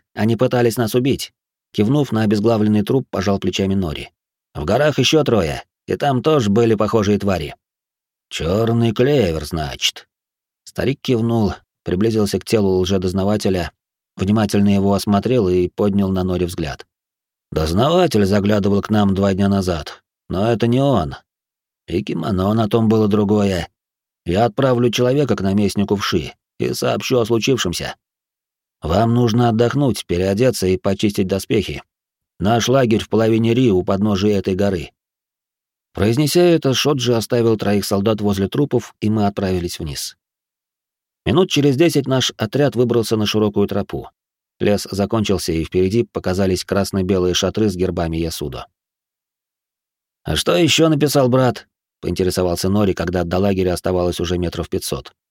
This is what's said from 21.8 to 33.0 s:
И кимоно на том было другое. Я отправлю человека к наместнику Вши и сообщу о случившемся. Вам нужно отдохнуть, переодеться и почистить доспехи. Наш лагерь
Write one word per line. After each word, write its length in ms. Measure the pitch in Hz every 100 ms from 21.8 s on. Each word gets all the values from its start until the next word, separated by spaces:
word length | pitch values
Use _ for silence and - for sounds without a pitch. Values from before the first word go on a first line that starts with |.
| -
И 140 | 87
кимоно 520 | 104 - 151 92 95
на 140 | 110 107
том 200 | 117 113
было 200 | 110 107
другое. 600 | 104 101 107 101 92 82 _ _ _ _ _
Я 200 | - 90
отправлю 460 | 117 107 131 120 123
человека 440 | 110 123 139 135
к 80 | 101
наместнику 540 | 95 98 101 104 101 101
Вши 360 | - 92 65 - _ -
и 140 | 120
сообщу 460 | 123 123 120 - 127
о 80 | 110
случившемся. 720 | 117 107 127 90 82 73 - _ _ _ _ _ _ _ _
Вам 340 | 76 90 113
нужно 360 | 120 120 113 120
отдохнуть, 560 | 110 120 135 143 - -
переодеться 600 | 87 92 101 127 110 92
и 100 | 92
почистить 500 | 98 98 104 - 92
доспехи. 560 | 98 - 120 92 69 - _ _ _ _ -
Наш 280 | 95 117 104
лагерь 340 | 135 123 107